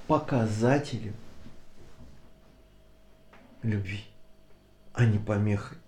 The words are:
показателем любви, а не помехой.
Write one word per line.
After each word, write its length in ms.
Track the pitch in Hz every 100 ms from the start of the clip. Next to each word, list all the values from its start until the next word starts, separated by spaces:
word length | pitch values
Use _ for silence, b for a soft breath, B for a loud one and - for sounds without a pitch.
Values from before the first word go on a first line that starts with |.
| -
показателем 1000 | 151 - 127 110 107 120 143 - 113 98 - - - - - - - - - - - - - - - - - - - - - - - - -
любви, 400 | 113 104 101 101 - - - - - - - - -
а 140 | - 117
не 120 | 101
помехой. 600 | 104 104 104 98 - -